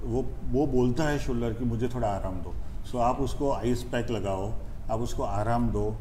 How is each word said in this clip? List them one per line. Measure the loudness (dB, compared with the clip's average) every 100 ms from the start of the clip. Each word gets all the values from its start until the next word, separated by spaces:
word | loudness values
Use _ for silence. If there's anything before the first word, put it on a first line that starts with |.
वो, | -2 -2 -2 -2 0
वो | 2 4
बोलता | 4 4 4
है | 2 2
शोल्डर | 0 0 0
कि | 0 -2
मुझे | 0 0
थोड़ा | 0 0
आराम | 0 -2
दो, | -4 -2 -2 -4 -4 -4
so | 2
आप | 2 2
उसको | 0 0 0
ice | 2 2 0
pack | 0 -2 0
लगाओ, | -2 -2 -2 -2 -2 -4 -6 -2
आप | -2
उसको | -2 -2
आराम | 0 0 2 2 2
दो। | 2 0 -2